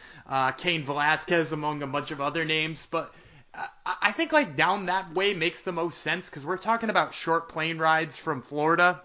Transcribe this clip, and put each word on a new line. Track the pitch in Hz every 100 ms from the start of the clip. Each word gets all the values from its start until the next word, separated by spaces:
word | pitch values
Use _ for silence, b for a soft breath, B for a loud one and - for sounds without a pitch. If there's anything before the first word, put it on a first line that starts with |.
| B B -
uh, | 135 131
Cain | - 180 165 139
Velasquez | 143 147 156 - 170 151
among | 151 151 147
a | 139
bunch | 143 143
of | 147
other | 143 156 156
names. | 156 160 160 -
But | 165 147 b b 139 -
I, | - - - - -
I | 208
think, | 214 330
like, | 311 208 139
down | 165 202 180
that | 185 180
way | 160 196
makes | 185 170 -
the | 190
most | 170 170 -
sense, | 156 175 -
'cause | 147 139
we're | 180
talking | 208 226 220
about | 190 151
short | - 165 165 165
plane | 160 160 160
rides | 160 160 160 -
from | 160 135
Florida, | - 147 151 170 180 170